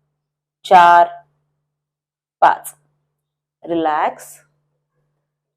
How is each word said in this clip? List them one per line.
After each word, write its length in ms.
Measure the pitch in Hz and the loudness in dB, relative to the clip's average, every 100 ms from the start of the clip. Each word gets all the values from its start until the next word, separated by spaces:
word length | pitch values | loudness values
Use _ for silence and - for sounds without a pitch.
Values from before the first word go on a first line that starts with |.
| _ _ _ _ _ _ | _ _ _ _ _ _
चार, 440 | - 185 175 175 170 - _ _ _ _ _ _ _ _ _ _ _ _ | 0 4 4 4 0 -4 _ _ _ _ _ _ _ _ _ _ _ _
पाच. 340 | 160 - - - _ _ _ _ _ _ _ _ | -2 -2 -10 -20 _ _ _ _ _ _ _ _
रिलॅक्स. 760 | 160 170 160 151 226 - - - _ _ _ _ _ _ _ _ _ _ _ | -10 -8 -6 -6 -6 -10 -20 -20 _ _ _ _ _ _ _ _ _ _ _